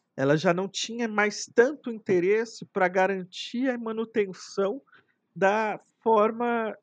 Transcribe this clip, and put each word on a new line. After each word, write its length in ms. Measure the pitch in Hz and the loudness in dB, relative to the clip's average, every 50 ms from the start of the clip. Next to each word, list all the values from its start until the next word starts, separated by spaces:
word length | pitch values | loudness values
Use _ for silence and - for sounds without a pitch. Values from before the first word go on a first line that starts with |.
| _ _ _ | _ _ _
Ela 180 | - 135 139 156 | -2 2 2 2
já 160 | 151 175 180 | 4 2 0
não 160 | 175 180 196 | 0 0 -2
tinha 400 | 196 - - - 226 226 240 233 | -6 -6 -8 -8 -8 -4 -6 -4
mais 380 | 220 214 208 208 208 208 - - | -2 0 0 0 0 -2 -6 -12
tanto 460 | - - 233 233 285 294 - - 247 | 0 4 4 4 4 2 -6 -8 -10
interesse 720 | 226 208 - - 185 180 175 196 214 220 233 226 - - 185 | -10 -8 -2 0 0 2 4 2 2 2 0 -4 -8 -16 -18
pra 220 | _ - 196 185 | _ 0 0 0
garantia 880 | 175 180 196 190 196 196 185 180 180 - - - - - 240 269 262 240 | 2 4 2 2 2 0 -4 -8 -12 -12 -14 -12 -8 -4 -2 -2 -2 -2
e 40 | |
manutenção 1040 | 240 226 220 220 226 226 226 - 226 202 190 180 - - - - 196 196 196 262 269 _ _ _ _ _ _ _ _ _ _ _ | -4 -6 -6 -6 -6 -6 -2 0 -2 -2 -2 -4 -14 -16 -10 -4 -2 -2 -2 -2 -6 _ _ _ _ _ _ _ _ _ _ _
da 440 | 170 196 190 208 220 220 208 175 - _ _ _ _ | 0 2 2 2 2 0 -2 -4 -8 _ _ _ _
forma 760 | - 226 226 208 208 226 226 226 240 240 233 226 220 208 - - | 2 4 4 6 4 2 0 -2 -2 -2 0 -2 -2 -4 -8 -10